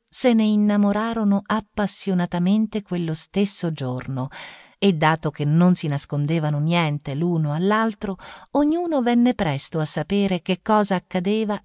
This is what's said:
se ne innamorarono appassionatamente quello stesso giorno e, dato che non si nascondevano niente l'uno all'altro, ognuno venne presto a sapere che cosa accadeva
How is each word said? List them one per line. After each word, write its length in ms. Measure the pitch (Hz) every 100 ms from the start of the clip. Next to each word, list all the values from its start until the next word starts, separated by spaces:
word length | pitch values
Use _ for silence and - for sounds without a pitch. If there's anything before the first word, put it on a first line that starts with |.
se 300 | _ - 254
ne 100 | 226
innamorarono 960 | 214 208 208 208 202 208 226 226 208 196 -
appassionatamente 1400 | 220 - - 196 - 196 180 175 175 180 214 214 214
quello 320 | - 175 165
stesso 580 | 160 - 196 202 - 170
giorno 560 | 151 131 127 131 135 131 - - - - -
e, 160 | 196
dato 380 | 156 156 160 156
che 160 | - 147
non 280 | 165 180
si 140 | 180 151
nascondevano 720 | 143 - 143 143 165 151 147
niente 560 | 156 175 156 147 -
l'uno 400 | 139 175 165 147
all'altro, 640 | 156 190 214 226 208 202 185 - - -
ognuno 500 | 277 294 339 349 294
venne 320 | 240 240 247
presto 480 | 247 170 135 - 160
a 60 | 151
sapere 560 | - 151 202 196 180
che 180 | - 185
cosa 360 | - 214 202 180
accadeva 640 | - 185 185 214 208 202